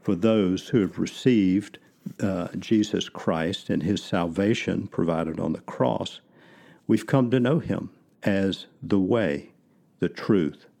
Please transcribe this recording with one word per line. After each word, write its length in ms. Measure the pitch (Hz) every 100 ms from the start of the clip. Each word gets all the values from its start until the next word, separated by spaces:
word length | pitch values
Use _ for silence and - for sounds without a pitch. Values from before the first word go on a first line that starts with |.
For 140 | -
those 540 | 95 110 110 95 92 -
who 120 | 127
have 180 | 92 -
received, 800 | 87 - - 117 95 92 104 - _ _ - -
uh, 260 | 101 92 90 -
Jesus 520 | - 110 104 90 -
Christ 600 | - - 82 80 95 -
and 140 | 90
his 220 | 82 101
salvation 840 | - 98 85 82 101 117 - 87 -
provided 540 | - 87 82 82 80
on 120 | 82
the 100 | 80
cross, 580 | - - 127 113 - - _ _ - - - - -
we've 220 | 110 -
come 200 | 139 123
to 80 | 127
know 180 | 127 160
him 320 | - 95 - - _ _
as 440 | - 98 98 90 - _
the 200 | - 101
way, 500 | 92 117 98 73 - _ _ _ _ _
the 100 | 90
truth 580 | - - 104 78 - - _